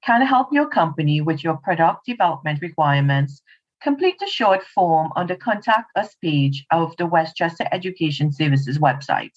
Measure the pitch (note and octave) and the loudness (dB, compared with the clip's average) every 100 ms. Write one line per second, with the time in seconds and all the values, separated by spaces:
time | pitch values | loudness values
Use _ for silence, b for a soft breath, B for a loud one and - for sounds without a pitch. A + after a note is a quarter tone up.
0 | - A#3 C4 B3+ C4 D4 D4 - E3 D3 | 2 2 4 2 2 0 0 0 0 0
1 | D3+ D3+ D3+ D3+ E3 D#3+ - E3 E3 G#3 | 0 2 0 -2 -2 -4 -2 2 2 2
2 | - A#3+ F3+ D#3+ D#3 D3 E3+ - D3+ C#3+ | -8 0 0 0 -4 -6 -6 -2 2 2
3 | C#3 C#3 C#3 C#3 b b _ _ - C#4 | 2 2 -2 -6 b b _ _ -4 0
4 | F4+ F#4 G4 - A3 F#3+ - - F3 D#3+ | 0 -2 -10 0 2 2 0 -2 2 2
5 | D#3+ - F3+ F#3 - G3+ - A3 A3+ G3 | 0 -4 -4 -4 -4 -4 0 0 0 -6
6 | G#3 _ E3+ D3 C#3 C#3 - E3 D#3+ - | -6 _ -2 0 0 -2 -2 0 0 -2
7 | F3 E3+ D#3+ - E3+ E3+ - F#3 F#3 F#3 | 0 0 0 -2 -4 -2 -4 -4 -6 -4
8 | D#3+ D3 D3+ C#3+ D#3 C3+ C3+ D3 D3+ - | -4 0 -2 0 2 2 0 0 2 0
9 | - G1+ A1 | -2 -4 -4